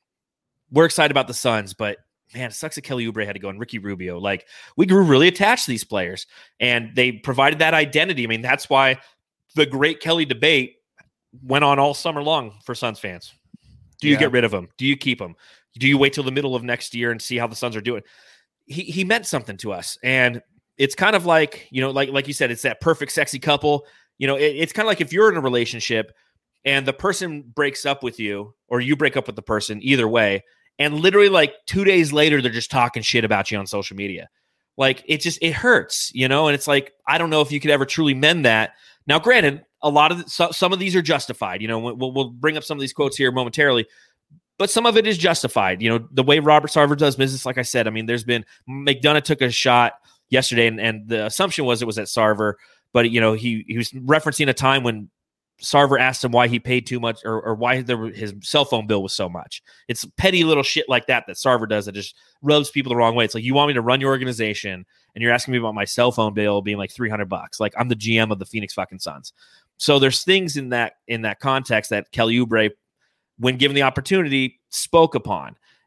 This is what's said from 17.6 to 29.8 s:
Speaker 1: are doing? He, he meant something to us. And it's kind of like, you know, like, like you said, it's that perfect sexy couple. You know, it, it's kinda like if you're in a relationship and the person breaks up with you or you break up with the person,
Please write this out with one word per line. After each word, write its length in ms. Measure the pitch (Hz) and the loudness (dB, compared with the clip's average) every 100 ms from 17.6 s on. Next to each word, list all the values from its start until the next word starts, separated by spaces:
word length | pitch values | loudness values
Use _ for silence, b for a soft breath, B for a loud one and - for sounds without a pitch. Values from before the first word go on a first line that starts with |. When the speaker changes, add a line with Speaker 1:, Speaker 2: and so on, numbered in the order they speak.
| 123 110 | -8 -6
Speaker 1:
are 40 | |
doing? 220 | 110 113 - b b b b _ | -6 -8 -10 b b b b _
He, 180 | - 151 | -16 -12
he 200 | 190 170 | -8 -6
meant 220 | 185 226 - | -2 -2 -2
something 300 | 139 110 98 | -6 -6 -12
to 140 | 107 | -10
us. 260 | 92 - - | -10 -10 -6
And 400 | 127 131 123 117 - _ _ - | -2 2 2 -2 -12 _ _ -4
it's 160 | 135 | -2
kind 200 | - 190 | 0 2
of 120 | 202 170 | 2 4
like, 420 | 160 151 - - | 2 2 -4 -10
you 100 | 127 | -4
know, 100 | 135 | -2
like, 180 | 135 135 | 0 0
like 160 | 139 135 | 0 -2
you 60 | |
said, 160 | 139 127 | -2 -2
it's 120 | 120 | -2
that 180 | 131 - | -4 -2
perfect 320 | 165 156 143 | 0 0 -2
sexy 260 | - 143 131 | -2 -2 -2
couple. 480 | 151 143 147 143 - b b - | -2 0 2 0 -4 b b -6
You 80 | 135 | -2
know, 100 | 139 | 2
it, 80 | 151 143 | 0 0
it's 160 | 165 | -4
kinda 140 | - 220 | -2 -2
like 120 | 196 | -2
if 100 | 147 | -2
you're 180 | 175 220 | 2 4
in 60 | 170 | 4
a 40 | |
relationship 720 | 135 123 117 117 - 113 - _ _ _ _ _ | 0 0 -2 -4 -4 -4 -4 _ _ _ _ _
and 220 | 139 139 135 | -2 0 -2
the 60 | |
person 480 | 135 196 185 180 147 | -2 -2 -4 -6 -10
breaks 420 | 120 135 143 135 143 | -8 -4 -4 -2 -4
up 160 | 139 | -4
with 160 | 123 113 | -6 -6
you 360 | 107 101 104 _ - | -6 -6 -10 _ -6
or 120 | 120 | -2
you 160 | 127 143 | 0 2
break 200 | 147 135 | 2 0
up 100 | - | -6
with 100 | 107 | -8
the 60 | |
person, 360 | - 107 - 107 | -4 -4 -4 -4